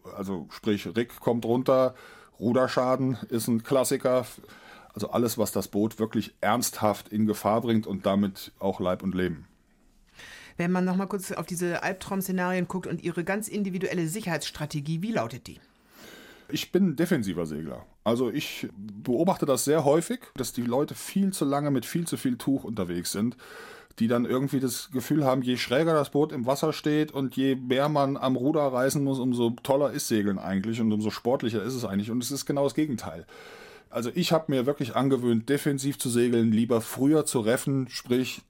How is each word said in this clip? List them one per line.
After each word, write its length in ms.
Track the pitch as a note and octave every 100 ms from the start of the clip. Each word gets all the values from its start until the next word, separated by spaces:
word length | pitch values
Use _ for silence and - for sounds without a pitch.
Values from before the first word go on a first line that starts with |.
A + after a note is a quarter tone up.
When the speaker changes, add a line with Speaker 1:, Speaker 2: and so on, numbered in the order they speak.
| - G2
Speaker 1:
Also 300 | G2 F#2+ D2+
sprich, 380 | - - G#2 - F#2+
Rick 220 | A#2+ -
kommt 260 | - A#2 A2+
runter, 480 | A#2+ C3 C3 C3 - - - - -
Ruderschaden 760 | A2+ B2 B2+ - B2+ C3 C3 A#2+ -
ist 180 | A#2+ A2+
ein 140 | A2+
Klassiker. 640 | A2+ C3+ B2 C3 C3 B2+ A#2 - - - - - - -
Also 160 | G2+
alles, 260 | - A#2 A2+
was 140 | G#2
das 160 | G2+ F#2
Boot 320 | G2+ A2 -
wirklich 340 | A2 A#2 G2+ -
ernsthaft 680 | G2+ A#2 - - G#2+ G2 -
in 180 | G#2+ A2
Gefahr 340 | G#2 G2+ A2+
bringt 240 | A#2+ A2+ G#2+
und 220 | F#2+ G2
damit 440 | G2 G2+ G2 - -
auch 220 | G2 -
Leib 240 | F#2 F2+
und 100 | F#2+
Leben. 320 | F2+ F2+ D2+ - _ _ _ _ _ _ - - - - -
Speaker 2:
Wenn 140 | F3
man 120 | F#3
noch 120 | F#3 F#3
mal 100 | F#3+
kurz 260 | G3+ F#3
auf 140 | - E3
diese 380 | F3 F3+ E3+
Albtraum-Szenarien 840 | D#3+ F#3+ - G3 F#3 F#3 F3+ F#3 F3+
guckt 200 | F#3 -
und 160 | E3+
Ihre 200 | F3 E3+
ganz 240 | E3 G3+ G#3+
individuelle 600 | G#3 G3 F3+ F3+ F3+ E3
Sicherheitsstrategie, 960 | F#3+ G3+ D#3 - - D3 D3+ C#3+ E3
wie 80 | G#3
lautet 340 | A3+ A2+ B2 -
die? 140 | - _ _ _ - - - - - -
Speaker 1:
Ich 220 | D#3 -
bin 180 | F3+ F#3+
ein 60 | C3+
defensiver 500 | F3 D#3 G2 E2+ E2
Segler. 400 | D2+ D#2+ A#1+ - _
Also 280 | G#2 A#2+ B2+
ich 360 | C#3+ - - A2 -
beobachte 680 | G#2+ G2+ A2 A#2+ E3+ F3+ D3
das 180 | B2+
sehr 220 | - D#3 C#3+
häufig, 360 | D#3 E3+ B3 - -
dass 180 | B2
die 100 | -
Leute 320 | A#2+ B2 D3+ C#3
viel 360 | - F#3+ G3
zu 140 | F#3 C#3+
lange 240 | C#3 D3
mit 160 | C3 A#2+
viel 220 | E3+ E3+
zu 100 | C3+
viel 200 | C3+ B2
Tuch 260 | - C3+
unterwegs 480 | - A2+ F2 F2 E2
sind, 260 | F#2 A#2 - - - - - - -
die 80 | A2+
dann 160 | A#2+
irgendwie 380 | B2 B2+ C#3 C3+
das 280 | C3 - -
Gefühl 340 | B2+ - D3+ C3+
haben, 160 | C3+
je 160 | B2 B2
schräger 360 | - B2 E3
das 180 | D#3 C#3
Boot 200 | C#3+ D3+
im 140 | D3 A#2
Wasser 260 | C#3+ D#3
steht 400 | - D#3 D3+ D3+
und 240 | C#3 C3 -
je 200 | C3+ C3
mehr 340 | B2 B2+ D3
man 260 | D3 C#3 C#3
am 220 | C3 B2+
Ruder 240 | B2+ D#3+
reißen 420 | C#3+ B2+ C3+ D3
muss, 160 | C#3 C3+
umso 300 | B2+ A#2+ A#2 A#2+
toller 280 | - C3+ C#3
ist 160 | C#3+ -
Segeln 320 | A2 G2+ F#2+
eigentlich 400 | F2+ G2 G#2 A2+
und 120 | A2+
umso 180 | G#2+ G#2+
sportlicher 500 | - A#2+ C3+ A#2 G#2+
ist 140 | G2+ C3
es 80 |
eigentlich. 260 | A2 G2 G#2+
Und 140 | A#2+
es 80 | A#2+
ist 140 | C#3 -
genau 180 | C#3+
das 100 | C#3+
Gegenteil. 520 | C#3 D3+ A2+ - E2 D#2 - - - - - -
Also 200 | A#2+ A#2+ C#3+
ich 160 | F3+
habe 140 | D#3+ D#3+
mir 180 | C3+ B2
wirklich 300 | C#3+ B2 A2+
angewöhnt, 540 | C3+ C3+ B2 A#2 A2+
defensiv 500 | C#3+ D3+ C#3 C3+ C3+
zu 100 | C3
segeln, 440 | A#2 A#2+ A#2 A2+
lieber 260 | A2 A#2+ A#2
früher 460 | A2 - C#3 D#3 D3
zu 160 | C3
reffen, 480 | G#2+ B2+ - C3+ B2+
sprich 520 | - - B2 B2 - -